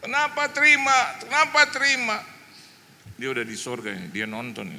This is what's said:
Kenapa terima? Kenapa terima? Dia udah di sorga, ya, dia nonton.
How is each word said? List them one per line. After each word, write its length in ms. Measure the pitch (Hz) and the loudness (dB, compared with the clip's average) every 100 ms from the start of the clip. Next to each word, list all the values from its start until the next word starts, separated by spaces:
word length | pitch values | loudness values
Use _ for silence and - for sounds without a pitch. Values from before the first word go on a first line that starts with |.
Kenapa 480 | - 262 294 294 294 | -4 -2 -2 0 -2
terima? 460 | 285 294 285 269 269 214 135 | 4 6 6 6 4 4 -2
Kenapa 400 | - 269 311 302 294 | -4 0 2 4 4
terima? 480 | 269 277 269 240 214 - - - - - - _ - - 107 | 4 0 2 0 -4 -6 -18 -20 -20 -20 -20 _ -20 -20 -10
Dia 80 | 123 | -6
udah 140 | 131 | -4
di 100 | 113 | -6
sorga, 380 | 110 - 123 107 | -6 -8 -8 -8
ya, 100 | 98 90 | -8 -8
dia 160 | 87 107 | -8 -6
nonton. 400 | 110 120 110 101 | -6 -10 -10 -12